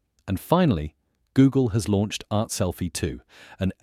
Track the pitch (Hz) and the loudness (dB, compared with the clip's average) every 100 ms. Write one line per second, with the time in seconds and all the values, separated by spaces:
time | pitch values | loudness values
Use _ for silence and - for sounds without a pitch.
0 | _ _ - 95 - 170 170 82 76 - | _ _ -6 -6 0 2 2 0 -4 -12
1 | _ _ _ - 135 135 123 113 104 98 | _ _ _ 4 4 4 0 0 0 0
2 | 104 - - 104 117 - 92 - 90 - | 0 -4 -4 -2 -2 -2 -4 -4 -6 -4
3 | 85 60 - - - - 95 - | -6 -6 -14 -20 -20 -6 -4 0